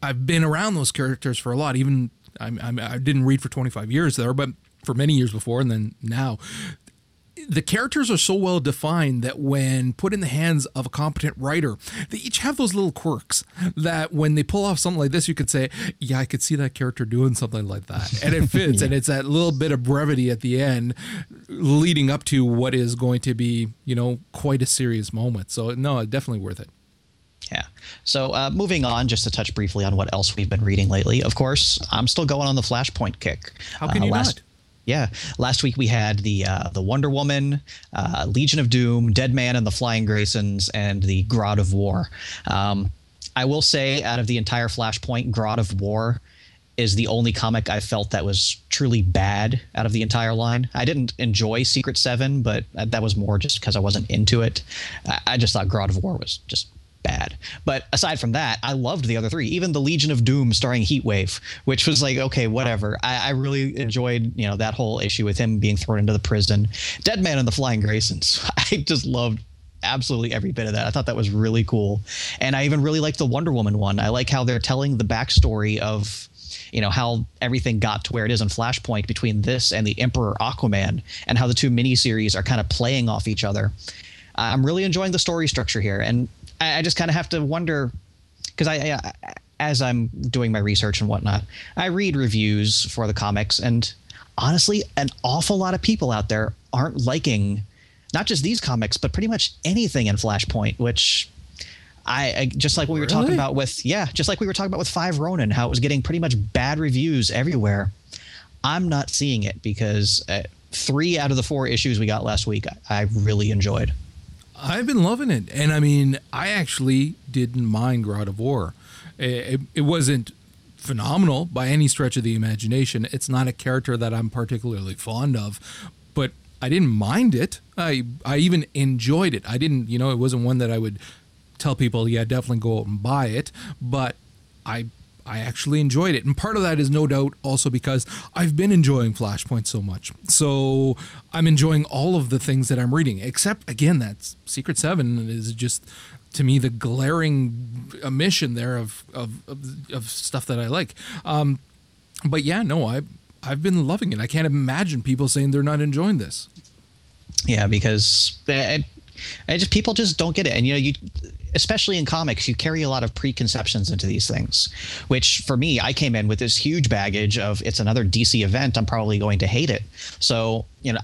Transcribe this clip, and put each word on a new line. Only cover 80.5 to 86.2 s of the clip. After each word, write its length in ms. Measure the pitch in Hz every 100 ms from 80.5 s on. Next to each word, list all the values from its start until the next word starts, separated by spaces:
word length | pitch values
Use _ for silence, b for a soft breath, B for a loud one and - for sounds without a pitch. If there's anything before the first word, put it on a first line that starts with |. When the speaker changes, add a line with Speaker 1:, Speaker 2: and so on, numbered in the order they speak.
| 131 120 101 92 - - B B
Speaker 2:
and 100 | 117
how 80 | 123
the 80 |
two 160 | 123 139
miniseries 640 | 120 123 123 123 110 107
are 80 | 95
kinda 220 | 92 123
playing 440 | 104 - 120 135 117
off 200 | 104 107
each 160 | 104
other. 280 | 104 101 101 - B B B B B
I'm 320 | - 113 131 135
really 180 | 170
enjoying 280 | 190 175 190
the 60 | 180
story 300 | - 170 160
structure 320 | - 120 117
here. 200 | 101 98
And 280 | 110 120